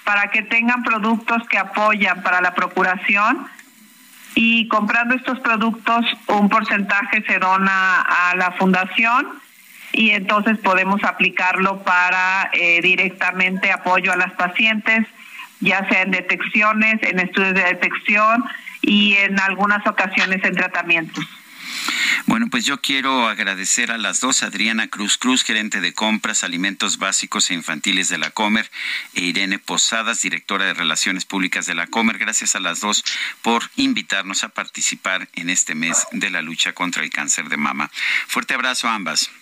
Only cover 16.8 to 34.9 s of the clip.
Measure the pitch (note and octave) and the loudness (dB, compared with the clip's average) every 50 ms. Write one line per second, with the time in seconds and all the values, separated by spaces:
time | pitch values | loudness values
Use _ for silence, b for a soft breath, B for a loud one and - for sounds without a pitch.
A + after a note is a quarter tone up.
16.8 | G#3+ A3 A3 A3 - - F3 F#3 F3+ F3+ - - F#3+ F#3+ F#3 F#3+ F#3 F3+ F3+ F3+ | 4 2 2 2 0 0 0 0 -2 0 0 0 2 2 2 2 2 2 2 0
17.8 | F#3+ F3+ F3 - - - G#3 G#3 G#3+ A3 A3+ A#3+ A#3+ B B B B B B B | 0 -2 -2 -2 -2 0 2 4 4 4 4 2 0 B B B B B B B
18.8 | - - G#3 G#3 G#3 G#3 G3+ G3+ G3 G3 G3 G3 F#3+ G3 F#3+ F#3 G3+ G3+ G#3 G#3 | 0 4 4 6 6 6 4 4 2 2 2 2 0 0 0 0 2 2 2 2
19.8 | G#3 A3+ G3+ - G3 F#3+ G3+ - F#3 F#3 F#3+ F#3 - F#3+ F#3 F3+ F#3 F3+ - F3+ | 0 0 0 0 -2 0 0 0 0 0 0 0 0 0 0 0 -2 -2 -2 -4
20.8 | E3+ E3+ E3 E3 E3 D#3+ - - - - - - - B B B B B B B | -2 0 0 0 0 -4 -8 -10 -10 -10 -12 -20 -20 B B B B B B B
21.8 | B B B B B B B B B - - A2+ A#2 A2+ - B2 A2+ - C#3+ C3 | B B B B B B B B B 0 2 2 0 0 -2 -2 0 0 -2 -2
22.8 | - - C#3 C3+ B2 C3+ C3+ C3 A#2+ A2+ G#2 F#2+ G#2+ G2 G2 F#2+ F#2+ F#2+ - - | -2 -2 -2 0 2 2 2 2 2 0 0 0 -2 -2 -2 -2 0 0 0 0
23.8 | A#2+ A2+ A#2 A#2 G#2+ G2 F2+ - - C3 C3+ - - G2+ F2+ G2+ G#2 A2 A2+ A2 | 0 -2 -2 -2 -2 -2 -2 -2 0 0 0 0 0 -2 -2 -2 0 0 0 0
24.8 | A2 - - - G#2 G2+ - - - B2 B2+ B2+ - - A2+ A2 A2 G#2+ - G#2 | -2 -4 -4 -6 -2 -2 -2 0 2 0 2 2 0 0 0 -2 -2 -2 -4 -2
25.8 | F2+ F2+ - - A2 G#2+ A2 G#2 - A2+ G#2+ - - F2+ E2+ F2 F#2 G2 F#2+ - | -2 -2 -4 -2 0 0 0 0 -2 -2 -2 -2 -2 -2 -4 -2 -2 -4 -2 -2
26.8 | A2+ G2+ F#2 - G2+ F#2+ F#2+ - - - - A2 F#2 - F2+ E2+ D#2+ - E2 D2+ | -2 -2 -2 -2 -2 -2 -2 -2 -4 -4 -2 -2 -2 -2 -2 -4 -4 -6 -8 -4
27.8 | - G2+ F#2+ F#2 F#2+ - F2+ E2 D#2 D#2 - - A2 G#2 G#2 A2 G#2 - B B | -2 -2 0 0 0 -2 -2 -2 -4 -6 -4 -2 0 2 2 0 -2 -4 B B
28.8 | B B B B B B B - F2+ F2 E2 F#2 G2 F#2+ F#2+ F#2+ _ - F#2 E2+ | B B B B B B B -4 -2 -2 -2 -2 -2 -2 -2 -4 _ -4 -2 0
29.8 | - - - A2+ A2 A2 A#2 A2+ - F2+ - E2 - - G2+ F#2+ G2 F#2+ E2+ F2 | 0 0 0 -2 -2 -2 -2 -2 -2 -2 -4 -6 -4 -4 -2 0 0 0 0 0
30.8 | F2 D#2+ D#2 D#2 - G2+ F#2 F#2 - _ - G2 F#2 F2+ - F#2+ F#2 G2+ F2 E2 | 0 0 0 0 0 0 -2 -2 -4 _ -2 -2 -2 -2 -2 -4 -4 -4 -4 -4
31.8 | E2+ E2 - A2+ A2+ A2+ A2 G#2+ A2 G#2+ A2 - A2+ G#2 - G#2+ F#2 F2+ E2+ E2+ | -4 -4 -2 0 0 0 0 0 -4 -2 -2 -2 -2 0 -2 -2 -2 -4 -4 -2
32.8 | - G#2 G#2 - B B B B B B B B - - A#2 A#2 - - - - | -2 -2 -2 0 B B B B B B B B 0 0 0 0 0 -4 -4 0
33.8 | C#3 C3+ B2+ A2 F#2+ - - G2 G2 F#2+ G2 - - A2 _ - G2 - _ - | 0 0 0 0 -2 -4 -4 -4 -4 -4 -4 -6 -6 -6 _ -8 -8 -8 _ -4
34.8 | A2 - | -4 -4